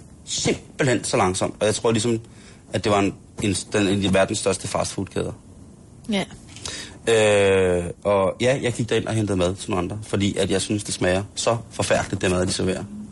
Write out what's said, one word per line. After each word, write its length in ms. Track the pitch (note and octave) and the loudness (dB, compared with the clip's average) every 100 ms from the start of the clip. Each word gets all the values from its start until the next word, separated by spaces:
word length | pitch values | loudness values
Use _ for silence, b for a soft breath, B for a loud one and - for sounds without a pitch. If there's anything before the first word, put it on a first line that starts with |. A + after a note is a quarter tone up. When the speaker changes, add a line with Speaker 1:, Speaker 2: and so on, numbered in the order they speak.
| - - | -14 -20
Speaker 1:
simpelthen 800 | - - - - - - C#3 - | -10 -4 -2 -2 -8 -2 0 0
så 120 | - B2 | 0 0
langsomt, 380 | F#2+ F#2 G2 - | 0 0 -4 0
og 60 | G#2 | -2
jeg 80 | |
tror 160 | G#2+ A#2 | 2 2
ligesom, 300 | A2+ A#2+ A2+ - B B B B | 2 0 -2 -4 B B B B
at 120 | A2 | -4
det 80 | A2 | 2
var 60 | G2+ | 2
en, 160 | G2 - - - | 2 -2 -14 -4
en, 100 | G#2 | -2
den, 360 | F#2 - G#2+ G2 | -2 -2 0 2
en 160 | G2+ | 2
af 100 | G2 | 2
verdens 240 | F#2+ F#2+ - | 4 4 2
største 300 | G2 F#2 - | 0 -2 -2
fastfoodkæder. 640 | F2 F2 - F#2+ F#2 F2+ - - - - - - - - | -4 -2 -4 -6 -4 -6 -8 -18 -20 -20 -20 -20 -14 -4
Speaker 2:
Ja. 140 | G3+ - - - B B B B B - | -4 -4 -10 -20 B B B B B 2
Speaker 1:
Øh, 760 | A2 G#2+ G#2 G2 F#2+ F#2 F2+ F2 - | 4 6 6 6 4 4 2 -2 -4
og 320 | G2+ G2+ F#2 - | 0 2 2 2
ja, 180 | A#2+ C#3+ | 0 2
jeg 100 | A#2+ | 0
gik 160 | - A#2 | -2 0
derind 160 | A2+ - | 0 0
og 80 | |
hentede 240 | A2+ G#2 F#2+ | -2 0 2
mad 160 | F2 | 0
til 160 | G2 - | 0 -4
nogle 120 | F#2+ | -4
andre, 140 | F2+ G#2 | -2 -6
fordi 340 | - G#2+ G2+ - | -4 0 0 0
at 140 | G2 | 0
jeg 100 | F#2+ | 0
synes, 220 | - G#2 | 0 -4
det 100 | - | -4
smager 280 | - F#2 F#2 G2+ | -2 0 0 -2
så 220 | - B2 A#2 - | -2 0 0 -4
forfærdeligt, 520 | - G2+ - - F#2 | -6 0 0 0 -2
det 80 | F#2+ | 0
mad, 160 | F2+ F#2 | 2 0
de 60 | |
serverer. 320 | - F#2 - - - - | 0 -2 -2 -6 -12 -4